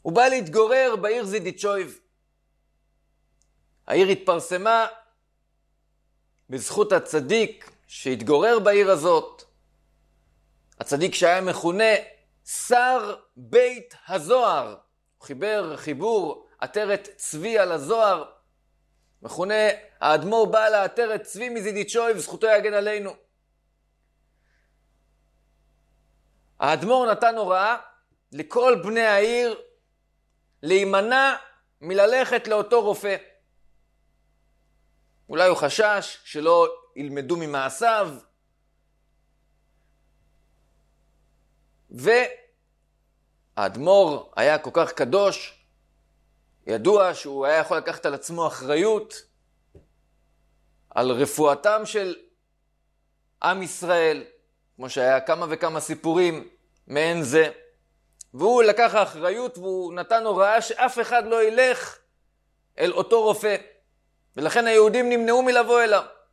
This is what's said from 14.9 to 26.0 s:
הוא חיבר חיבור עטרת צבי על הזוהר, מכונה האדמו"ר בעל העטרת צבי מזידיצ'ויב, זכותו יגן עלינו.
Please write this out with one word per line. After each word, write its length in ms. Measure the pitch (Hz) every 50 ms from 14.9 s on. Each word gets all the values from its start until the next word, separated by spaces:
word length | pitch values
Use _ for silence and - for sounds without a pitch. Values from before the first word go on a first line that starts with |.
| _ _ _ _ _
הוא 80 | _ -
חיבר 520 | - 139 123 180 214 214 208 185 160 147
חיבור 680 | 135 135 156 143 127 180 226 226 208 170 156 131 - _ _ _ _
עטרת 500 | - - - 208 214 202 202 196 202 - -
צבי 440 | _ - - - 151 170 226 226 214
על 120 | 190 180
הזוהר, 600 | 170 156 135 151 220 226 220 202 185 160 143 - _ _ _ _ _ _ _ _ _ _ _ _ _ _ _ _ _ _
מכונה 420 | - 117 - 160 180 196 214 214 214 208 196 - - _ _ _
האדמו"ר 440 | - 147 156 151 147 190 220 226 220
בעל 280 | 180 190 220 214 214 214
העטרת 500 | 208 190 185 - 233 240 220 220 - 214
צבי 260 | - - 190 240 247
מזידיצ'ויב, 680 | 240 233 185 214 202 208 196 - - 233 233 233 226
זכותו 300 | 180 - - - - 220
יגן 260 | 220 214 208 - 214 208
עלינו. 380 | 202 202 208 214 208 202 190 - _ _ _ _ _ _ _ _ _ _ _ _ _ _ _ _ _ _ _ _ _ _ _ _ _ _ _ _ _ _ _ _ _ _ _ _ _ _ _ _ _ _ _ _ _ _ _ _ _ _ _ _ _ _ _ _ _